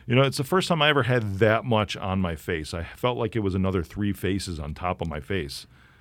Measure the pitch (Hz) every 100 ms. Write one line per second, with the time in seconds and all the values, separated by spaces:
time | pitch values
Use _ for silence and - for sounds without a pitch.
0 | - 123 135 131 135 185 175 170 147 143
1 | 120 127 107 95 110 113 127 110 101 -
2 | 98 95 92 80 - 85 80 85 82 -
3 | 123 120 117 117 98 92 95 92 78 -
4 | 104 95 92 98 95 80 73 78 90 90
5 | 82 76 71 98 71 - - - _ _